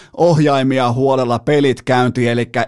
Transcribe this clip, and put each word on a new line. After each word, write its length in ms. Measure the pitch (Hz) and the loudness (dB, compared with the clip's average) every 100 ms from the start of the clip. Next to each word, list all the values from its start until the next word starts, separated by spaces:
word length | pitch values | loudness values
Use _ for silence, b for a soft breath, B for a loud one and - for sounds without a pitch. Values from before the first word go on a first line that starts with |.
| B - | B 0
ohjaimia 760 | 170 156 147 139 131 131 123 | 2 2 2 2 0 0 0
huolella, 460 | 123 135 131 120 117 | 0 0 0 0 -2
pelit 440 | 147 147 139 117 | 0 0 2 -2
käyntiin, 480 | - 127 123 123 117 | -2 0 0 0 -2
elikkä 360 | 117 120 120 | -2 -4 -4